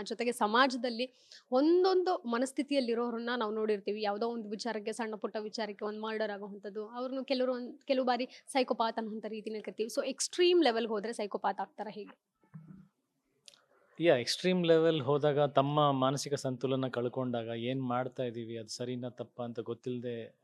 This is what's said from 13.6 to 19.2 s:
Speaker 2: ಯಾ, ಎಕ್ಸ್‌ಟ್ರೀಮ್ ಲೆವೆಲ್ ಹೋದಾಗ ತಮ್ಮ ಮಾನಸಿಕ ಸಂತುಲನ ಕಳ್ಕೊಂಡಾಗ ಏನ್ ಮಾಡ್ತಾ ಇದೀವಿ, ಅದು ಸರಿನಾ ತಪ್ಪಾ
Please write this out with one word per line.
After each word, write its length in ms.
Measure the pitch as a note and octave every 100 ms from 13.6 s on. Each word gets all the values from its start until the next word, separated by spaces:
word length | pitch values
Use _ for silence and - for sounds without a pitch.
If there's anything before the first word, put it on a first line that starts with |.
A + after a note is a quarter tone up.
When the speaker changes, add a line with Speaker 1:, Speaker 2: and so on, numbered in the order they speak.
| _ _ _ -
Speaker 2:
ಯಾ, 160 | E3 C3
ಎಕ್ಸ್‌ಟ್ರೀಮ್ 480 | A#2 - F3+ F#3 E3
ಲೆವೆಲ್ 360 | E3 E3 D#3+
ಹೋದಾಗ 380 | B2 C#3+ D3+ C#3+
ತಮ್ಮ 520 | C#3+ C#3 C#3 D3 D3
ಮಾನಸಿಕ 420 | C3 C3 C#3 C#3+
ಸಂತುಲನ 540 | C#3 C3+ B2+ C3 C3 C3
ಕಳ್ಕೊಂಡಾಗ 600 | B2 A#2+ C3 B2+ A#2 A2+
ಏನ್ 360 | A#2 A#2+ C3+
ಮಾಡ್ತಾ 400 | B2+ B2 B2+ C3
ಇದೀವಿ, 340 | B2 A#2 A2+ A2+
ಅದು 100 | G#2+
ಸರಿನಾ 420 | - B2 B2 B2
ತಪ್ಪಾ 360 | A#2